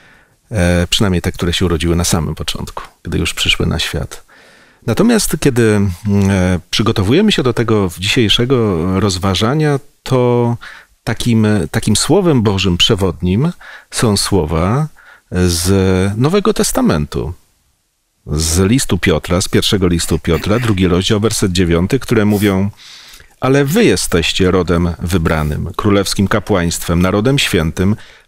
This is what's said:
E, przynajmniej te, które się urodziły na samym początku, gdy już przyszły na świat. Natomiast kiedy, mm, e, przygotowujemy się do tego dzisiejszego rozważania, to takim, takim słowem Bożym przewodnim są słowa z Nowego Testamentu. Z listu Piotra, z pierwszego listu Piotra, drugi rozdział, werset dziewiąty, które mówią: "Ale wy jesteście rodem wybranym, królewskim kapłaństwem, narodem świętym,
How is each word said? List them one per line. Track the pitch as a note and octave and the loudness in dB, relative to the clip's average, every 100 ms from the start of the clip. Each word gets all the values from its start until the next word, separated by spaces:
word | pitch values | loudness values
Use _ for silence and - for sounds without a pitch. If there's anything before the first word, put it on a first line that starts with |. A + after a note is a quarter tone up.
| - - _ _ _ | -20 -20 _ _ _
E, | G#2+ F2 F2 F2+ | -2 2 2 0
przynajmniej | - G2+ F2 | 0 0 0
te, | F2+ | -2
które | - F2+ | -4 -4
się | - | 0
urodziły | F2+ E2 E2+ E2+ | 0 0 0 0
na | |
samym | E2+ F2 D2 | 0 -2 -2
początku, | D#2+ - - - - - _ | -6 -8 -8 -10 -14 -18 _
gdy | F2 F2 | -6 -4
już | E2 | -4
przyszły | - - - E2+ | -4 -2 -2 -2
na | E2 | -2
świat. | - D#2+ - - - - - - _ _ - | -4 -6 -8 -12 -20 -20 -20 -20 _ _ -4
Natomiast | G#2+ A3+ A3 - E3 | 0 2 2 0 0
kiedy, | D3 A#2+ | 0 2
mm, | A2 G#2 G2 E2+ G#2 G2+ G2 | 2 2 0 -2 0 2 2
e, | G2 F2+ F2+ - | 2 2 0 -4
przygotowujemy | - G#2 A2 G2 D3+ G#3+ | -2 0 0 2 2 2
się | F#3+ | 2
do | C3 | 0
tego | B2 A2+ G#2+ F#2+ E2+ | 0 0 0 0 -4
dzisiejszego | G2 C3+ G#2 - B2 C3 A2 E2+ F2+ F#2+ | -2 0 2 2 2 2 2 0 0 0
rozważania, | G#2 F2+ G2 F#2 A2 D3+ D3+ C#3 - _ | 0 0 -2 0 0 0 0 -2 -6 _
to | - B2+ B2 A#2+ A#2+ A#2 - - - _ | -2 0 2 2 0 -2 -8 -20 -20 _
takim, | - A2+ B2 A2+ G#2+ G#2 D2+ | -8 -4 0 2 2 0 -2
takim | - - G#2+ | -4 -2 0
słowem | - F3+ F3 C3+ | 2 2 2 2
Bożym | G#2+ F#2+ F#2+ F2 | 2 0 0 2
przewodnim | A2+ G2+ F#2 D#2 F2+ G2+ E3 - - - - | 2 2 0 -2 -2 0 -2 -4 -16 -20 -12
są | - A#2+ G2 | -4 0 0
słowa | - G2 D#2 E2 F2+ B2+ D3+ - - - _ | 0 0 0 0 0 0 -2 -8 -20 -20 _
z | F2+ F2+ E2+ F2+ G2 F#2+ F#2 G2 G#2 | -2 0 0 0 2 2 0 0 0
Nowego | C#3+ G3+ A3 | 0 2 0
Testamentu. | G#3 G#3 - A#3+ E2+ D2 - A#1 F2 _ _ _ _ _ _ _ _ - | 0 -2 0 0 0 -2 -6 -8 -10 _ _ _ _ _ _ _ _ -6
Z | D2 D#2+ F2 | -4 -2 0
listu | F#2+ C3 - F#2+ | 2 2 0 0
Piotra, | G2 D2+ - F2+ | 0 0 0 -2
z | - | 0
pierwszego | G2+ - G2+ F2+ | -2 0 0 2
listu | E2+ - E2+ | 0 -2 -2
Piotra, | - D#2+ F2+ A2 | 0 -2 0 -2
drugi | A#2 F#2 F2+ | 0 0 2
rozdział, | F2 - G#2+ | 2 0 0
werset | G#2+ - G2+ | 0 0 -2
dziewiąty, | F2+ F2 E2 F#2+ C3 | 0 2 2 0 -2
które | - A2+ | 0 2
mówią: | G#2 G2+ G#2 F#2+ G2+ - - - - - - _ | 2 2 2 0 -2 -6 -18 -20 -20 -20 -20 _
"Ale | C3 C#3 | 0 2
wy | C#3+ G3+ | 2 2
jesteście | F#3 F#2 - F2 E2 - F#2 | 2 2 0 0 0 0 2
rodem | F#2 E2+ F2 F2 E2 | 2 0 0 0 -2
wybranym, | F2 F2+ D#2+ D#2+ D2+ E2 E2 - | -2 0 0 0 -2 -4 -6 -2
królewskim | G#2 G2+ F#2 - G2 | 0 2 0 0 0
kapłaństwem, | A2 - G2 E2+ - - E2+ | 0 0 0 0 -2 -2 0
narodem | F#2 G2+ A#2 C#3 | 2 2 0 0
świętym, | - F#2 D#2+ - F#2+ A2 - - | 0 0 -2 -2 -2 -2 -8 -20